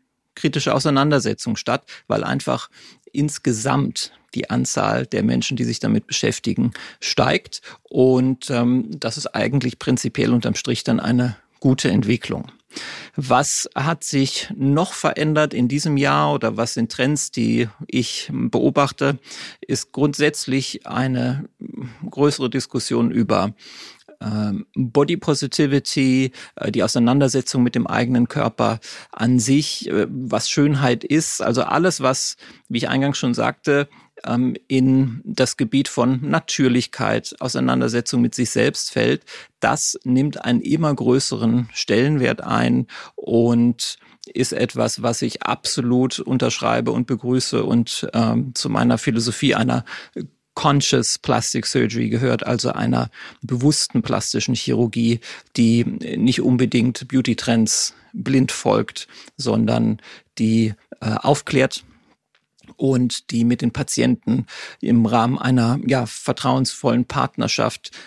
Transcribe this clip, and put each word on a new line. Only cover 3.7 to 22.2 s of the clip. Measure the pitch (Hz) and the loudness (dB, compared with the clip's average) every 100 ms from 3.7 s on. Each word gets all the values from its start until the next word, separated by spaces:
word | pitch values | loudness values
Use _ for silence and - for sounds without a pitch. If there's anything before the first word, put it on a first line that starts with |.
| 135 127 - - - _ | 0 0 -4 -8 -12 _
die | - - | -10 -4
Anzahl | 123 127 - 101 113 123 | -2 -2 0 0 0 -2
der | - | 0
Menschen, | 117 123 - - | 0 0 0 -2
die | |
sich | 117 113 | -2 -2
damit | 117 110 - | 0 0 -2
beschäftigen, | - - - 113 - 123 - - - | -2 -2 -2 -4 -2 -2 -4 -12 -10
steigt. | - - 120 - - - - - | -4 0 2 0 -4 -14 -16 -20
Und, | _ - 127 127 131 127 - | _ 4 4 6 2 0 -2
ähm, | 123 120 127 - 151 | 0 2 2 -2 -6
das | 113 147 | -6 -6
ist | - | -6
eigentlich | - 107 135 120 - | -2 0 0 0 -4
prinzipiell | - 127 123 - 113 | 0 0 0 0 2
unterm | 120 117 - | 2 0 -2
Strich | - 120 | -4 -4
dann | - 113 | 0 0
eine | 107 123 123 107 _ _ | 2 2 0 -4 _ _
gute | 135 127 - | 2 2 2
Entwicklung. | 95 107 120 - - - - _ - - - - - | 2 2 0 -2 -8 -10 -18 _ -16 -14 -14 -12 -8
Was | 135 127 143 - - - | 2 2 2 -2 -4 -4
hat | 143 165 | -2 -4
sich | - 139 135 - - 202 | -2 0 0 -2 -8 -2
noch | 135 147 185 | 2 2 0
verändert | - 156 - 151 151 151 | -2 -2 0 0 2 2
in | - 123 | 0 0
diesem | 143 160 143 | 0 0 2
Jahr | 139 143 151 | 2 2 2
oder | 143 113 107 | 0 -2 -2
was | 120 | -4
sind | - 117 | -2 -4
Trends, | - 127 147 - | 0 0 0 -2
die | - 113 117 117 - - | -2 0 0 -2 -6 -6
ich | 127 117 - - | -4 -4 -6 -8
beobachte, | 131 120 117 127 143 139 - 139 135 - - - - | -4 0 2 2 2 0 0 -2 -2 -8 -16 -16 -16
ist | - 127 - | -6 -6 -4
grundsätzlich | - 147 143 147 151 - 131 131 - - | -2 0 2 0 0 -2 -2 -2 -8 -8
eine | - 131 127 123 135 - _ - - 127 - - | -4 -2 0 -2 -2 -6 _ -14 -12 -14 -12 -10
größere | - | 0